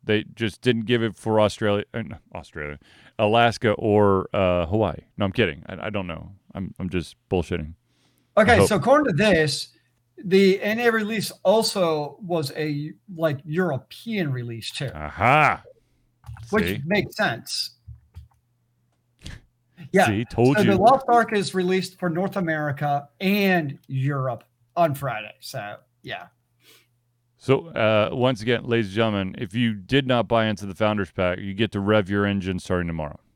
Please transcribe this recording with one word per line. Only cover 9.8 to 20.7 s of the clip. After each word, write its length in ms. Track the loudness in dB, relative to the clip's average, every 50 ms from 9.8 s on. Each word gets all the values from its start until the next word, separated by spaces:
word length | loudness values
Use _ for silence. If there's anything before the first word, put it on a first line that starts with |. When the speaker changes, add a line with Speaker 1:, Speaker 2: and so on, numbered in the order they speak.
| _ _ _ _ _ _ _ -14
Speaker 2:
the 400 | -4 2 4 6 6 6 4 2
N 160 | 0 -4 -2 2
A 120 | 2 2
release 400 | 2 2 -2 -2 -4 -4 -4 -6 -10 _
also 760 | _ 2 4 4 2 0 0 0 0 2 0 0 -4 -6 -10 -14
was 320 | -8 -4 -2 -2 -2 -4 -6
a, 380 | -6 -6 -4 -4 -6 -6 -10 -12 _ _ -16 -6
like, 240 | -2 -2 -2 -2 -2 -8
European 880 | -6 -2 -2 -2 -2 -2 -4 -8 _ -20 -16 -10 -6 -4 -4 -2 -2
release 400 | -4 -6 -8 -10 -10 -10 -12 -12
too. 200 | -10 -8 -10 -8 -8
Speaker 1:
Aha. 680 | -8 -10 -10 -4 2 4 6 6 6 6 4 2 0 -8 -20 -20 _ _ _ _ _ _ _ _ _ _ -16 -16 -16 -10 -2
Speaker 2:
Which 160 | 0 0 0
Speaker 1:
See? 160 | 0 -2 -4 -4
Speaker 2:
makes 320 | -2 -2 -2 -2 -4 -4
sense. 640 | -4 -4 -4 -4 -6 -10 -12 -10 -10 -10 -12 _ _ _ -20 -20 -20 _ _ _ -20 -20 _ _ _ _ _ _ _ _ _ _ _ _ _ _ _ _ _ _ _ -18 -18 -18 -18 _ _ _ _ _ _ _ -20 -16 -2
Yeah. 140 | 2 2 2
Speaker 1:
See, 180 | 4 2 -2 -4
told 320 | -4 0 4 4 4 6 4
Speaker 2:
So 40 | 4
Speaker 1:
you. 80 | 4